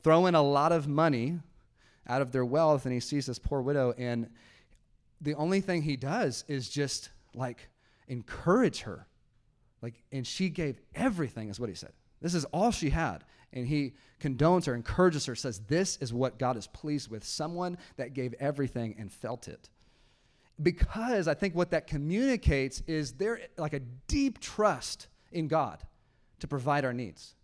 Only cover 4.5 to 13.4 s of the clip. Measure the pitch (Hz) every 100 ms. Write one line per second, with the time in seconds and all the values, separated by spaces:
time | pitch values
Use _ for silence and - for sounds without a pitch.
4.5 | - _ - _ _ _ _ 147 147 156
5.5 | 196 190 175 151 135 131 202 180 117 -
6.5 | 143 120 143 139 - - - _ 117 127
7.5 | 120 - _ _ _ _ 123 107 - 165
8.5 | 208 220 - 117 95 - _ _ _ _
9.5 | _ _ _ 117 113 _ 139 120 - 185
10.5 | 156 156 123 _ - 247 185 135 113 107
11.5 | 101 120 92 - - _ _ 170 170 135
12.5 | 165 226 - 151 151 151 82 - _